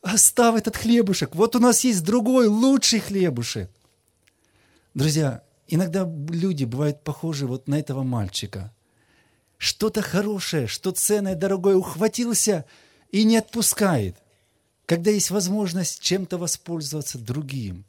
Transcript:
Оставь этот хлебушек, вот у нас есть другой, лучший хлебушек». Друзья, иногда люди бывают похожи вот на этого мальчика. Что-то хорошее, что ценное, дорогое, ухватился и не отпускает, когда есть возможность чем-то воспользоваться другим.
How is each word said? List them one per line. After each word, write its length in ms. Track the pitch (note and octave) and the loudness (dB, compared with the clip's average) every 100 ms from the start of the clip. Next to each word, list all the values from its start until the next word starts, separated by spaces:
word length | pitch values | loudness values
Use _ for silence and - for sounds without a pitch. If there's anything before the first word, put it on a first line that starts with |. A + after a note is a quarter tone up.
Оставь 560 | - G#3 - - A#3 A3+ | 0 4 4 6 4 4
этот 180 | A3 - | -2 -4
хлебушек, 580 | A3+ A#3+ G3+ F#3 C#3 | 2 4 4 0 -2
вот 220 | D#3+ A3+ B3 | 0 2 4
у 40 | |
нас 240 | B3 A#3 | 4 4
есть 200 | B3+ G3+ | 2 2
другой, 420 | D#3+ A#3+ A3 C4 A#3 | 2 2 4 4 4
лучший 540 | G#3+ C4 C4+ - A3+ | 4 4 4 2 0
хлебушек». 720 | - G3+ F3 A#2+ A#2 A2+ F#2 _ _ _ _ _ _ _ _ _ _ _ _ | 0 0 0 0 -6 -6 -8 _ _ _ _ _ _ _ _ _ _ _ _
Друзья, 500 | - D3+ D3+ D3 B2 _ _ _ | -2 0 2 0 -2 _ _ _
иногда 420 | E3 F#3 F3+ F3+ D#3+ D3 | 0 0 0 -4 -6 -6
люди 340 | E3+ F#3+ D#3+ | -2 -2 -2
бывают 400 | B2+ B2 D3 C#3+ | -4 -2 -2 -2
похожи 420 | - C#3+ D#3+ D3 C#3 | -8 -6 -6 -4 -4
вот 220 | B2+ - | -6 -2
на 100 | C#3+ | -4
этого 240 | D3 C3+ | -2 -4
мальчика. 720 | C3 A#2+ G2 - G2+ F#2+ F#2+ _ _ _ _ _ _ _ _ _ | -2 -2 -4 -6 -8 -10 -12 _ _ _ _ _ _ _ _ _
Что-то 460 | - - G#3+ G#3+ | -6 -2 -2 -2
хорошее, 640 | G3+ F3 G#3 G#3 - D#3+ A#2 | -2 -2 -2 -4 -4 -2 -4
что 240 | - F#3+ | -4 -4
ценное, 440 | F3+ - G#3 G3 | -2 0 0 0
дорогое, 420 | F#3 F#3+ F#3+ F#3+ F#3+ | -2 -2 0 4 2
ухватился 880 | F#3 D#3+ A3 A3 A#3+ A3+ - F3+ - _ _ _ _ | 2 -2 -2 0 -2 0 2 0 -4 _ _ _ _
и 140 | G3 | 2
не 120 | A3 A3+ | 4 4
отпускает, 800 | A3 A#3 G#3+ - G3+ D3 F#2+ - _ _ _ _ _ _ - | 0 -2 -2 2 2 2 -2 -6 _ _ _ _ _ _ -2
когда 240 | E3+ E3+ | 0 2
есть 200 | G#3 - | 0 0
возможность 720 | F#3+ F3+ G#3 G3+ F3 E3+ - | -2 -2 -2 -2 -2 -4 -4
чем-то 380 | - F#3+ F3+ F3+ | -2 -2 -2 -6
воспользоваться 800 | E3+ - - E3+ C#3+ D3+ C#3+ B2+ | -4 -6 -6 -8 -6 -6 -8 -10
другим. 680 | A2 C3 C#3+ C3+ G#2 F2+ | -8 -8 -6 -8 -8 -10